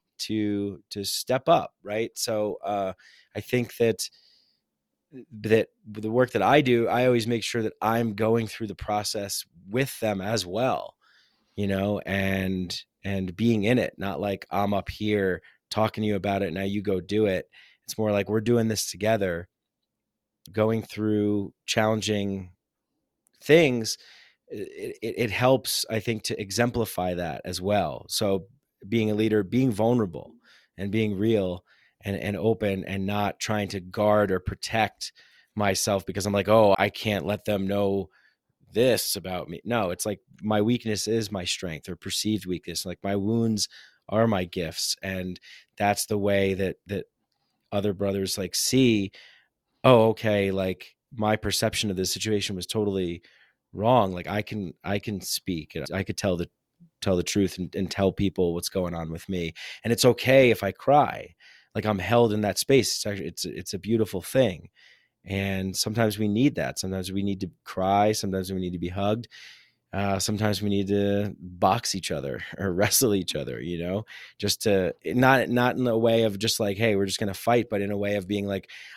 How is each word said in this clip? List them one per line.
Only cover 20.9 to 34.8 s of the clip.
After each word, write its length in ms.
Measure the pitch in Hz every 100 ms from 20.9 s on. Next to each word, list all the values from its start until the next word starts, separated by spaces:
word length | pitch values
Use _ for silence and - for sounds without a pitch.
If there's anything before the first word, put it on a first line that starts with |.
| - 107 107 104 104 98 - -
challenging 840 | 117 110 110 101 104 101 98 92 _ _ _ _ _ _ _ _ _
things. 540 | - 160 151 123 107 - - - - _ -
It, 500 | 104 95 78 110 -
it, 140 | 113 -
it 140 | 117
helps, 560 | 92 127 131 - - -
I 120 | 110
think, 240 | 117 107
to 160 | - -
exemplify 720 | 98 98 120 120 110 - 90
that 280 | 87 85 65
as 160 | - 90
well. 460 | 92 104 80 64 -
So 380 | - 104 98 - _ _ _ 101
being 240 | 113 107
a 40 |
leader, 280 | 107 110 107
being 280 | 92 120 131
vulnerable 640 | 104 110 123 98 71 - - _ - _ -
and 140 | 98
being 260 | 110 107 95
real 480 | 110 110 92 90 _ _ _ _
and, 120 | 104 98
and 200 | 87 98
open 480 | 107 110 104 95
and 220 | - 98 98
not 340 | 104 101 -
trying 280 | - 107 98
to 120 | 98
guard 500 | 90 101 104 104 101
or 100 | 92
protect 720 | - 98 - 110